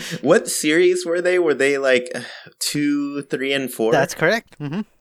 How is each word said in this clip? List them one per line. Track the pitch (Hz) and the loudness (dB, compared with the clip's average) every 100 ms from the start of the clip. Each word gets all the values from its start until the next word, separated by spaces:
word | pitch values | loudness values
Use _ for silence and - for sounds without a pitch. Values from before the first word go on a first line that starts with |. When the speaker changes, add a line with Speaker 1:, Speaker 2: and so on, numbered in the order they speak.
| - 165 | -10 -4
Speaker 1:
what | 131 170 175 | 2 2 2
series | - 151 160 180 180 175 | -4 2 4 4 2 -2
were | 175 | -2
they? | 175 180 | 0 2
Were | 165 | 2
they, | 127 135 139 | 2 2 2
like, | 135 127 123 123 120 - - - | 2 2 0 -10 -10 -16 -18 -10
two, | - 147 147 143 143 143 | -6 -2 0 0 -2 -6
three, | 139 135 135 | -6 -4 -2
and | 139 127 | -2 -4
four? | - 110 | -2 2
Speaker 2:
That's | 143 135 - | 2 0 0
correct. | 160 226 - - | 0 0 -4 -10
Mm-hmm. | 147 175 208 _ | -8 -6 -8 _